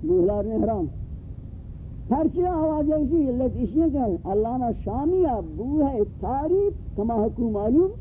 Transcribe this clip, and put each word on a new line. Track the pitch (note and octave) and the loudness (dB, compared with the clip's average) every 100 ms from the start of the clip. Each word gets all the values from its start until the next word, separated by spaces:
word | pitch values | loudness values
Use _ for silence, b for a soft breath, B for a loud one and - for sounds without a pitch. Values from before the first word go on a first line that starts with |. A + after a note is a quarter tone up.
بو | D#4 F#3 | 2 4
ہلار | F3+ G#3 | 4 2
نے | G#3 | -2
حرام۔ | A3 - G#3+ D3+ - - - - - - - - - - - - | 0 0 0 -4 -6 -10 -12 -12 -14 -12 -14 -14 -14 -12 -12 -2
ہر | B3+ D#4+ | 2 2
چیز | - | 2
آواز | F4+ E4+ D#4 D#4 D4 | 0 2 0 2 2
ہے | |
اسی | D#4 C#4 E4 C#4 | 2 2 2 2
علت | B3 B3+ A#3+ | 2 0 0
اس | B3 B3 | 0 2
لیے | E4 | 2
کہ | C#4 A#3 E3+ E3+ | 2 0 -2 0
علامہ | G3+ A3 B3+ A#3+ G#3 | 0 0 0 -2 -2
شامی | - A3+ D4+ F#4 E4+ | -4 -2 0 4 2
اب | A3+ D#3+ D#3 | 2 -4 -6
بو | A#3+ D4+ C#4 | -2 2 2
ہے | B3+ G3+ - | 2 -2 -2
تعریف | G3 C4 D4+ F#4+ G4+ - - - | -4 -2 2 2 2 -2 -8 -4
کما | A3 | -2
حکم | A3+ G#3+ G#3+ A#3 | 0 0 0 -2
معلوم | G#3 G#3 C#4 F#4+ A4+ | 0 2 4 2 0